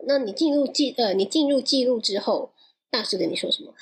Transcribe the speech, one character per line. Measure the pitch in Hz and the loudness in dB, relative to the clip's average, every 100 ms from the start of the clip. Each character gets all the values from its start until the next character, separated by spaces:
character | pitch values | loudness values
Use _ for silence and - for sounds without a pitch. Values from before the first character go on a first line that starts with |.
| - | 0
那 | 277 | 0
你 | 233 | 0
进 | 196 320 285 | -2 2 2
入 | 269 | 2
记-， | - 277 240 | 0 -2 0
呃， | 226 | 0
你 | 190 196 | 2 0
进 | 320 285 | 2 2
入 | 277 | 2
记 | 262 277 247 | 2 0 2
录 | 240 | 2
之 | - 202 | 0 -2
后， | - 202 - _ _ _ _ | 0 -2 -2 _ _ _ _
大 | 247 | -4
师 | 220 190 | -2 -2
跟 | 170 | -2
你 | 170 | -4
说 | 170 | -4
什 | - | -4
么？ | - - | -8 -18